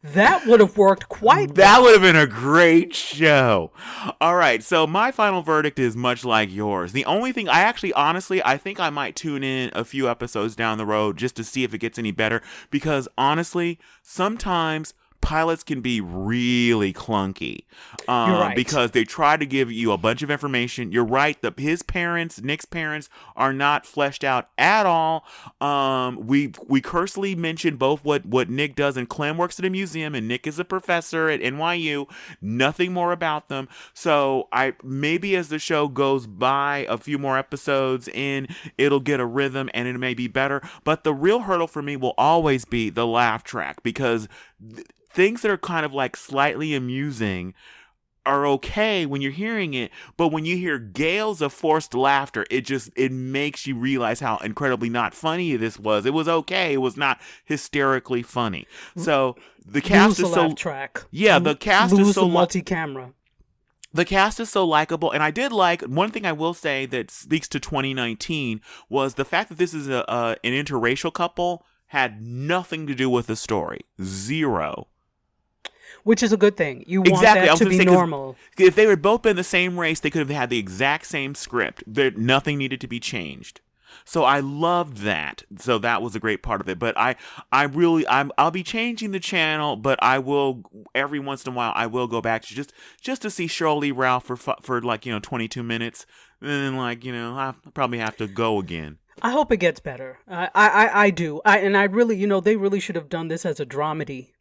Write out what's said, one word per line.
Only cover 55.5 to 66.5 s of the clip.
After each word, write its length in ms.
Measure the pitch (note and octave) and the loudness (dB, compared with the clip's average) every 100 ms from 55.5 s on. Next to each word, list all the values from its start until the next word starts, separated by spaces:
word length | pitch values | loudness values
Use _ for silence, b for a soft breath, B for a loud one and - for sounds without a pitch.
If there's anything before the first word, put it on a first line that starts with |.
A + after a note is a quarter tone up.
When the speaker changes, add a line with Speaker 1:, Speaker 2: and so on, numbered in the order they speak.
| B2+ | -2
Speaker 2:
this 220 | A2+ G2+ | -4 -4
was. 260 | G#2 G#2+ G#2+ | 0 0 2
It 60 | |
was 160 | D3+ D#3 | 0 0
okay. 460 | E3 D3 F#3 F3 | -2 -2 -2 0
It 40 | C#3 | 0
was 180 | B2+ B2 | -2 -2
not 240 | C#3+ B2 B B | -2 -2 B B
hysterically 760 | _ D3+ - D3 C3+ C3 - B2+ | _ -8 -4 0 2 0 -2 -6
funny. 440 | A#2 - A2+ F2+ - B B - | -4 -4 -4 -6 -12 B B -8
Speaker 1:
L-, 60 | |
Speaker 2:
So 340 | E3+ C#3+ C3 B2 b b | -2 0 0 -4 b b
the 160 | - G#2 | -8 -6
cast 280 | - F#3 G3+ | 2 6 6
Speaker 1:
lose 100 | G3 | 4
Speaker 2:
is 100 | F3+ | 2
Speaker 1:
the 40 | |
Speaker 2:
so 120 | E3+ E3 | 2 2
Speaker 1:
laugh 60 | D3 | 0
track. 480 | F3 C#3 C#3 - - | -6 -8 -10 -12 -14
Speaker 2:
Yeah, 240 | D3 G#3 | 0 4
Speaker 1:
L-, 60 | F3 | 6
Speaker 2:
the 140 | E3+ D3 | 4 -2
cast 360 | G#3+ G3 G#3 | 2 4 6
is 40 | G3 | 6
Speaker 1:
lose 160 | G3+ | 6
Speaker 2:
so 60 | G3 | 4
Speaker 1:
the 60 | F#3 | 2
Speaker 2:
li-, 60 | |
Speaker 1:
multi-camera. 800 | F3 F3 F3+ F3+ F3 D#3 C3+ B2+ _ _ _ _ _ _ _ - | 4 2 0 -4 -6 -6 -10 -14 _ _ _ _ _ _ _ -8
Speaker 2:
the 120 | D3+ | -2
cast 340 | F3 G3 G3+ - | 0 4 2 0
is 120 | A3+ | -2
so 140 | G3+ | 0
likable, 460 | F3+ D3+ D#3 E3 D#3+ | 4 2 2 0 -2
and 120 | D3 | 0
I 80 | D3+ | -2
did 200 | D3+ C#4 | 0 -2
like, 320 | A3 F3+ E3+ | 2 2 2
one 280 | - C#3 G#3 | -2 -2 -2
thing 160 | A3 G3+ | -2 -4
I 60 | |
will 220 | D3+ D#3+ | -2 -4